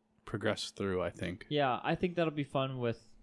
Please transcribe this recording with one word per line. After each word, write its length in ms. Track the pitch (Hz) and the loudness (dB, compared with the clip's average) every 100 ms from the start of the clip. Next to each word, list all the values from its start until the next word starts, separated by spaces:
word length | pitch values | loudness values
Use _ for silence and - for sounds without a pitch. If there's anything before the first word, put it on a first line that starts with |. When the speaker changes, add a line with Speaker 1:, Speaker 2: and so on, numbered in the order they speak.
| _ _ | _ _
Speaker 1:
progress 460 | - 110 110 98 - | -8 -2 0 0 -4
through, 320 | - 101 90 | -2 0 0
I 80 | 87 | 0
think. 360 | - 90 92 - | -2 -6 -6 -2
Speaker 2:
Yeah, 300 | 147 135 117 | 0 2 2
I 120 | - | 0
think 220 | 165 185 170 | 0 0 2
that'll 160 | 165 | 0
be 120 | 151 | 0
fun 340 | 139 139 135 131 | -2 0 0 0
with 260 | 120 113 - - | 0 -2 -8 -20